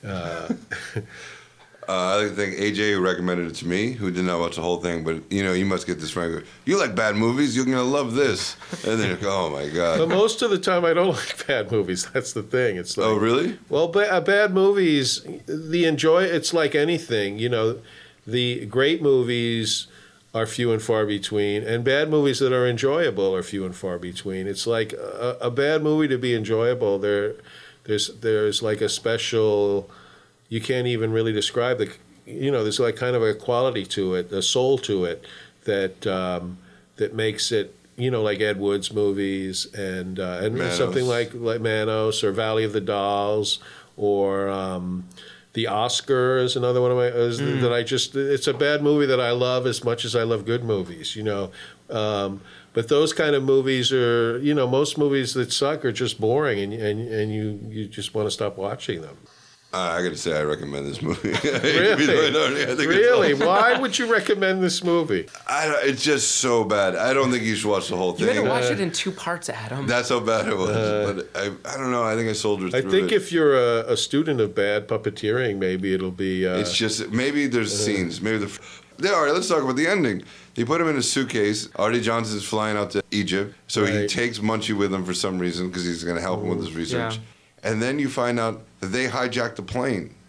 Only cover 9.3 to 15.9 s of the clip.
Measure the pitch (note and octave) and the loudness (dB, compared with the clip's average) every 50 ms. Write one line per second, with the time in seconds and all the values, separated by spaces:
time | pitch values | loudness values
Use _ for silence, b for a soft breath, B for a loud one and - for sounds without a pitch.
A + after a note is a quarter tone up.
9.3 | G2 G2 F2+ D#2+ D2 C#2 C#2+ D2+ D2+ E2+ F2 E2+ D#2+ - D#3+ E3 E3+ F#3 G#3 A3+ | 0 0 0 0 -2 -4 -4 -2 0 0 2 2 4 2 2 2 4 4 4 2
10.3 | A3+ - B3+ A#3 G3+ F3 F#3 - F#3+ F3 F3 E3 E3 E3+ F3 G3 D#3 A#2 - - | 2 0 0 0 0 2 2 2 2 2 4 4 4 4 4 2 2 0 -4 -8
11.3 | - - - - C#3+ A#2+ G#2 F#2+ A#2+ A2 G2 F2+ F#2 F2+ - - - C3+ - - | -8 -10 -4 -2 -2 -2 0 0 0 0 0 0 -2 -4 -4 -4 -4 -4 -4 -4
12.3 | - A#2 G2+ - - B2+ B2+ A#2 G2 F2+ F2 - - - F#2+ A2 A2 G#2 G#2 A2+ | -6 -8 -6 -2 0 0 0 0 0 -2 -6 -6 -4 0 2 2 4 4 4 4
13.3 | A#2+ C3+ E3 F3+ G#3+ - - - - C#3 D#3+ E3 E3 G3+ G3+ G#3 G3+ F3+ D#3+ - | 4 2 2 0 -4 -6 -8 -2 0 2 2 2 4 2 2 4 2 2 2 4
14.3 | G3 G3+ G#3+ G#3+ F#3 F#3+ F#3+ G3 G3+ G3+ F#3+ E3 D#3 C#3+ C3 A#2+ - - - - | 4 4 4 4 4 4 4 4 4 4 4 4 4 4 2 2 -2 -4 -6 -10
15.3 | E3 - - - D#3+ D3+ D#3+ D#3 D#3+ F3 E3+ E3 | -14 -12 -8 -8 -8 -8 -4 -2 0 2 4 4